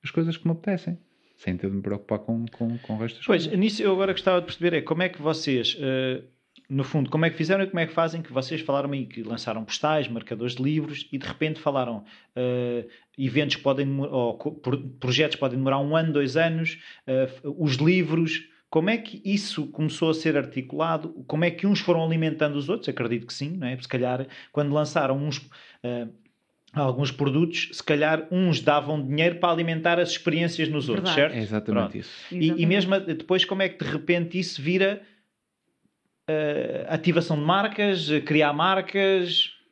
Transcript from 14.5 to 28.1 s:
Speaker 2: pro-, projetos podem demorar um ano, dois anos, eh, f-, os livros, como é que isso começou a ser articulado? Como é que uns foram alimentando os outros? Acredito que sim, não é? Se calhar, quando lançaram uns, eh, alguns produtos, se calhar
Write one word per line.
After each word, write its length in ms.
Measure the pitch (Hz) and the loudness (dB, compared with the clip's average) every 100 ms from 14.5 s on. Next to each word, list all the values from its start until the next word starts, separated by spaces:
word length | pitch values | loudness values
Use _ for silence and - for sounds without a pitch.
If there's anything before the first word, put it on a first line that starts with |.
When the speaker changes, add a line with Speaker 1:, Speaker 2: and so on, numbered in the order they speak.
Speaker 2:
pro-, 280 | - - 131 127 - | -6 -4 -2 -4 -6
projetos 360 | 127 127 151 - | -2 2 2 2
podem 220 | 135 123 | -2 0
demorar 220 | 131 135 | 2 2
um 160 | 143 160 | 2 2
ano, 160 | 160 | 2
dois 240 | 143 139 135 | 2 2 2
anos, 420 | 165 165 165 - - - - | 2 2 -2 -6 -18 -18 -2
eh, 180 | 131 | 0
f-, 160 | 127 - | 0 -2
os 300 | 147 147 151 127 | -10 0 0 4
livros, 720 | 156 185 156 165 165 - - _ _ | 4 4 4 2 0 -2 -8 _ _
como 200 | 160 175 | 0 2
é 60 | 233 | 0
que 220 | 220 - | -4 -10
isso 420 | 190 202 - - 143 | -2 -2 -2 -6 -6
começou 420 | - 156 - 160 | -2 -4 0 0
a 40 | |
ser 220 | 160 160 143 | 2 2 0
articulado? 760 | 131 135 127 143 165 160 160 - 127 | 0 -6 -8 -2 0 -2 -4 -14 -6
Como 180 | 151 | 0
é 60 | 175 | 0
que 160 | 170 196 | 2 0
uns 140 | 202 | 2
foram 220 | - 170 | 2 2
alimentando 520 | 160 165 160 151 151 147 | 2 2 0 2 0 0
os 120 | 139 | -2
outros? 200 | 220 - | -4 -4
Acredito 380 | - 117 117 117 | -4 -2 -2 -4
que 60 | |
sim, 160 | - 143 | -8 -8
não 160 | 185 127 | -6 -6
é? 80 | 131 | -6
Se 60 | - | -4
calhar, 380 | 131 123 127 131 - - | -2 0 -2 -6 -12 -6
quando 200 | - 147 | -2 0
lançaram 440 | 147 147 170 135 139 | 2 0 0 2 0
uns, 320 | 147 131 - - - - | -2 -6 -10 -20 -20 -10
eh, 240 | 123 120 113 - _ _ _ _ _ | -6 -6 -8 -12 _ _ _ _ _
alguns 400 | 147 139 123 139 | -2 0 0 -4
produtos, 560 | - 143 139 170 170 - | 0 0 2 0 -2 -6
se 100 | - | -8
calhar 420 | - 147 151 | 0 2 4